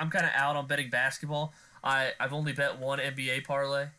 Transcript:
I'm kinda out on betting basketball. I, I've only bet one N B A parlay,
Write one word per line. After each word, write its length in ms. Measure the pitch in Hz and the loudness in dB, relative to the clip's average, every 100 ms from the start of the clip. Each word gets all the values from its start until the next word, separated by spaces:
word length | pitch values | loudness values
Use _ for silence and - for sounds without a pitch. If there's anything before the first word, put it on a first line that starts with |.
I'm 100 | 160 | -2
kinda 220 | 185 165 | 2 2
out 220 | 139 143 147 | 2 2 2
on 100 | 135 | 0
betting 240 | 143 127 | -2 0
basketball. 640 | 123 135 - 147 147 151 - - - | 0 0 -2 -4 -2 -4 -6 -20 -6
I, 300 | 135 135 131 - | 0 2 2 0
I've 140 | 131 | -2
only 200 | 147 151 | 0 -2
bet 260 | 139 139 131 | 0 0 0
one 180 | 131 139 | -2 0
N 160 | 135 | -2
B 160 | 131 131 | -2 -2
A 100 | 131 | -2
parlay, 460 | - 139 139 139 143 | 0 0 2 0 -2